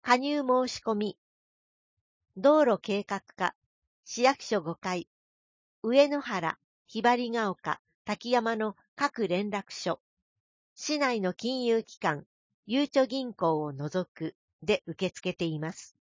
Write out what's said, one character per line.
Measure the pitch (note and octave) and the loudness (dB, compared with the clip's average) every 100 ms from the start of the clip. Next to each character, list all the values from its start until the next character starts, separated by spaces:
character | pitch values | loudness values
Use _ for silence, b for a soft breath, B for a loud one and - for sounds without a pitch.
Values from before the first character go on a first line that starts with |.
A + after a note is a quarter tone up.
加 | - B3 | 4 2
入 | C#4 D4 | 4 -2
申 | C4 B3+ B3+ | 2 2 0
し | - | -4
込 | - | -4
み。 | G#3+ G#3 - _ _ _ _ _ _ _ _ _ _ _ - | -2 -2 -6 _ _ _ _ _ _ _ _ _ _ _ 0
道 | C4+ D4+ | 4 6
路 | C#4+ G3+ | 6 2
計 | - G3+ G3+ | 0 -4 -4
画 | G3 | -8
課、 | _ - F#3 - _ _ _ _ - | _ -4 -4 -4 _ _ _ _ -14
市 | - | 2
役 | B3 C4+ | 2 2
所 | - G#3+ | -2 -2
五 | D#3 | -2
階、 | E3+ F#3+ F3+ - _ _ _ _ _ _ _ | -8 -6 -6 -8 _ _ _ _ _ _ _
上 | A3 B3+ C#4+ | 2 6 6
野 | C#4+ | 4
原、 | C4 G3+ E3 - _ _ _ | -4 -4 -4 -6 _ _ _
ひ | G#3+ | 0
ば | A#3 B3 | 2 2
り | B3 | 0
が | A#3 G#3+ | -2 -2
丘、 | F3+ E3 - _ _ - | -4 -6 -6 _ _ -8
滝 | - A#3 | -8 0
山 | B3 A3+ A3+ | 0 2 -2
の | G#3+ G3+ _ - | -4 -6 _ -4
各 | C#4+ - G3+ | -4 -2 0
連 | F3 G#3 | 0 0
絡 | G3+ - | -4 -8
所、 | - - E3 _ _ _ _ _ _ _ | -8 -4 -6 _ _ _ _ _ _ _
市 | _ - - | _ -6 -2
内 | C#4 A#3 | 0 0
の | F#3 | -2
金 | F3 A#3 C4 | -2 -4 -2
融 | B3 A3+ | 2 0
機 | - - | 0 -6
関、 | F#3+ D3 - _ _ _ - | -4 -4 -8 _ _ _ -4
ゆ | A#3+ | -2
う | C#4+ | 0
ち | C#4 | 2
ょ | C4 | 2
銀 | C4 B3 | 0 -6
行 | G#3+ E3+ D#3 | -2 0 0
を | D3+ | -2
除 | C3+ D3+ F#3 F3 | -6 -4 -4 -6
く | - D#3+ - _ _ | -8 -10 -10 _ _
で | D#3 G#3 - | -2 -2 -2
受 | E3 F#3 | -6 -6
け | |
付 | - F#3 | -4 -8
け | - | -4
て | |
い | E3+ D#3 | -4 -4
ま | D#3 | -8
す。 | G3+ - _ | -10 -18 _